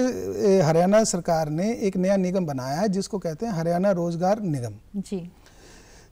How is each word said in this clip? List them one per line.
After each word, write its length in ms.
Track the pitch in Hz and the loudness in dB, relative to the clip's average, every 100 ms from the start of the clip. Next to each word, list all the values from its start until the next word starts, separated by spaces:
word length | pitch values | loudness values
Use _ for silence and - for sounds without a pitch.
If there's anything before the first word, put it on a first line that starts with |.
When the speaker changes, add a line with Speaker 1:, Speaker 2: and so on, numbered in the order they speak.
| 254 190 185 196 | 2 -2 -6 0
Speaker 1:
ए, 220 | 214 190 | 4 4
हरियाणा 420 | 156 160 180 214 | 6 4 6 4
सरकार 460 | 220 185 170 160 151 | 4 -2 -2 -2 -2
ने 240 | 151 202 | -2 -2
एक 240 | 247 208 190 | -2 -2 0
नया 200 | 185 196 | 2 2
निगम 280 | 180 190 165 | 0 0 -2
बनाया 360 | 131 127 147 | -4 -4 -2
है, 80 | 214 | 0
जिसको 300 | 190 190 196 | -2 -4 -6
कहते 260 | 170 156 233 | -6 -6 -4
हैं 80 | |
हरियाणा 380 | 165 165 175 196 | -2 0 2 2
रोजगार 500 | 180 170 170 185 220 | 2 0 0 0 0
निगम। 600 | 196 143 120 104 - 202 | -2 -4 -6 -10 -12 -10
Speaker 2:
जी। 300 | 185 190 175 - - - - - - - - | -8 -8 -10 -20 -20 -20 -20 -20 -20 -20 -20